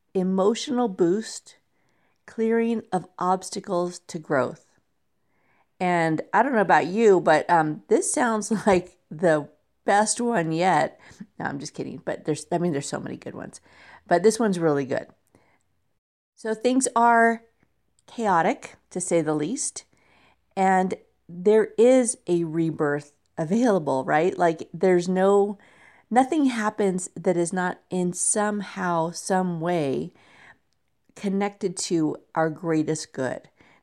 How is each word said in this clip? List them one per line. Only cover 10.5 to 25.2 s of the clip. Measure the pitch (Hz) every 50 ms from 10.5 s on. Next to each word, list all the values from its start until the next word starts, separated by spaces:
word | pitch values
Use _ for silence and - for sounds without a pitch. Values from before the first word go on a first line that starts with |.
yet. | 160 165 180 190 165 147 - - - _ - - - - - - _ -
No, | -
I'm | - 143 143
just | 151 - -
kidding. | - - 131 - - -
But | 175 - - -
there's, | 160 147 - - -
I | 175
mean, | 160 175 180
there's | 139 139 -
so | - 147 -
many | - - -
good | - - - -
ones. | - - - - - _ _ _ - - - - - _
But | - 175 170 185
this | 220 220 -
one's | 233 202 180 175
really | 165 160 143 139 135
good. | 123 131 - - - _ _ _ _ _ _ _ _ _ _ _ _ _ _ _ _ _ _ _ _ _ _ _ _ _
So | - - 220 220
things | 220 - 247 254 262 - - -
are | 233 233 233 233 233 226 233 226 226 - _ _ _ _ _ _ _ _ _ _ _ _
chaotic, | - - 240 226 202 180 165 165 208 277 - - - - _ _ _
to | - 180
say | - - 170 170
the | 151 156 156
least. | 151 151 180 262 285 - - - - - _ _ _ _ _ _ _ _ _ _ _ _ _ _
And | 196 190 190 190 185 185 185 - - _ _ _ _ _
there | - 175 175 180 208 214 220 208 - -
is | - 226 247 262 262 240 220 - - _
a | 175 175 170 170
rebirth | 156 156 170 165 160 151 160 156 143 143 147 - - _ _ _ _ _
available, | - 160 151 202 233 254 233 196 175 151 143 135 131 131
right? | 151 151 151 170 185 -
Like, | - 175 165 165 - 170 - -
there's | 160 196 185 180 175 165
no, | 185 185 185